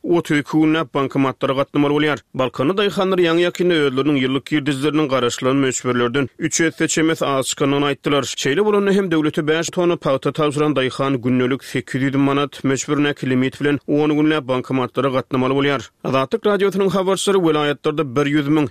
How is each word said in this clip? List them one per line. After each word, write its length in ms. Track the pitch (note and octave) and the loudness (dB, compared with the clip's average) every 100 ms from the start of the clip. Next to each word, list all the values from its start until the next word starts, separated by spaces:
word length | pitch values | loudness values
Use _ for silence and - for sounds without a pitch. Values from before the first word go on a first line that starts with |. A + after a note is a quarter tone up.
otuz 340 | E3 E3+ D#3 D3+ | 0 0 2 -2
iki 200 | - D#3 | 0 2
günläp 360 | D#3 D#3 D3+ | 2 2 0
bankomatlara 600 | C#3+ C3+ C#3 C3 B2 C3+ | -2 -2 0 0 0 -2
gatnamaly 400 | C3+ C#3 D3 C#3+ | -2 -2 0 2
bolýar. 240 | D3 D3+ C#3+ - | 2 0 -2 -6
Balkany 400 | C3+ B2+ - C3+ G3 | -4 -4 -2 -2 0
daýhanlar 400 | G3+ G3 F#3+ F3+ | -2 0 0 2
ýaňy 300 | E3+ E3 F3 | 2 2 0
ýakynda 240 | F3 F3+ E3 C#3+ | 0 0 2 0
özleriniň 320 | B2+ C#3 C#3+ | 0 0 0
ýyllyk 240 | B2+ C3+ - | 0 -2 -2
girdijleriniň 560 | D3+ C#3 C3+ D3 D3 D3+ | -4 -2 -2 0 0 0
garaşlanan 480 | C3 A#2+ - C3 C#3 | 0 0 -2 0 2
möçberlerden 720 | C3+ B2 B2+ B2 A#2+ C3 C3 - | 0 0 -2 0 0 0 -4 -4
üç 220 | D#3+ - | -4 0
esse 260 | E3 - D#3+ | 0 0 -2
çemes 340 | - D#3+ D#3+ | 0 0 0
az 220 | C#3 C3+ B2 | -2 -2 -2
çykanlygyny 380 | - C#3 C#3+ C#3+ | -2 0 2 0
aýtdylar. 340 | C3+ D#3 C#3+ B2+ - | -2 -2 0 -2 -2
Şeýle 240 | C#3 D3 G#3+ | -2 0 2
bolanda 260 | G#3 G3 | 2 2
hem 200 | G3 F#3+ | 2 2
döwlete 360 | D#3+ D3+ E3+ D3 | 0 0 0 0
beş 220 | D#3 D3+ | 0 -2
tonu 280 | - F3 E3+ | 0 0 0
pawta 340 | D#3 C3+ D3+ | 0 0 -2
tapşyran 420 | C3+ D3 C#3 D3+ C#3 | 0 0 2 0 2
daýhan 460 | B2+ - C#3 C3+ | -2 -2 -2 0
günnelik 420 | A#2 B2+ B2 C3+ | 0 2 0 -2
sekiz 380 | - C3+ - C3+ | -4 -6 -4 -2
ýüz 160 | C3+ C#3 | 0 2
manat 460 | C#3 C#3 C#3+ - | 2 0 -2 -4
möçbernek 600 | C3+ C3+ - C#3+ D3 C#3 | -2 -2 -2 0 0 -2
limit 380 | C3 B2+ C3 - | -2 0 0 -2
bilen 180 | C#3+ C#3+ - | -2 -2 -2
on 220 | D3 D3+ | 0 2
günläp 380 | D3 D3+ D3+ B2+ | 2 2 0 -2
bankomatlara 640 | B2+ B2 C3 A#2+ - C3+ | -4 -2 -2 -2 -2 -2
gatnamaly 440 | B2+ - C3+ B2+ | -2 -2 0 0
bolýar. 280 | C#3 C#3 C3+ - _ | 0 0 -2 -6 _
Azatlyk 420 | - C3 C3+ A3+ G#3+ | -2 -2 0 -2 0
Radiosynyň 440 | G3+ G3 F#3+ G3 | 0 0 0 0
habarçylary 480 | F#3 F#3 F#3+ - G3 | 0 0 0 0 2
welaýatlarda 800 | E3 D3+ D3 C#3 D#3 D3+ D3 B2 | 2 2 0 -2 -2 -2 -2 0
bir 100 | C#3+ | 0
ýüz 220 | D3+ C#3+ | 2 2
müň, 200 | D#3 D3 | 2 0